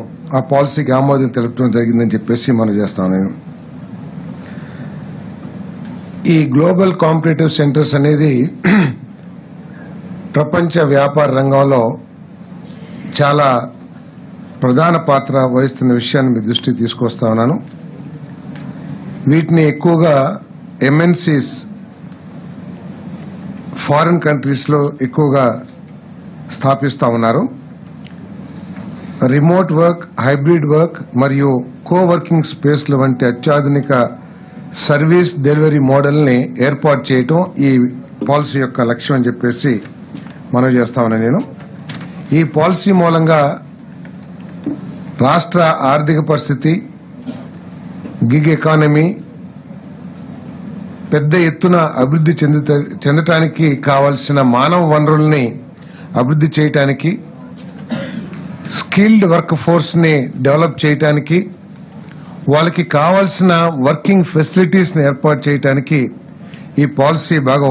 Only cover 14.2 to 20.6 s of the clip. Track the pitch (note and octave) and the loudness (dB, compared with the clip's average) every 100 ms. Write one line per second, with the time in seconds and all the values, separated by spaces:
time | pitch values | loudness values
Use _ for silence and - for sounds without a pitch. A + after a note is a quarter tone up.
14.2 | - - - - B2+ B2 E3 E3+ - C#3 | -20 -20 -20 -4 0 2 4 2 2 0
15.2 | - C3+ C3 B2 C3 C3 C3 A#2+ A#2 D3 | 2 0 2 2 0 0 0 2 2 0
16.2 | C3 A#2 G#2+ A#2+ - A2 A2+ - A#2 - | 2 0 0 -2 -2 -2 -2 -2 -4 0
17.2 | A2+ A2 A#2 F#3 - - - - - - | 0 2 2 0 -4 -16 -18 -16 -16 -16
18.2 | - - - - - - - - - - | -16 -16 -16 -14 -14 -14 -14 -14 -12 -4
19.2 | - D#3 D#3 E3 D#3 D3 E3+ E3 E3 C#3+ | 2 2 4 4 4 2 2 4 4 4
20.2 | C3+ G#3 - - | 2 -4 -12 -20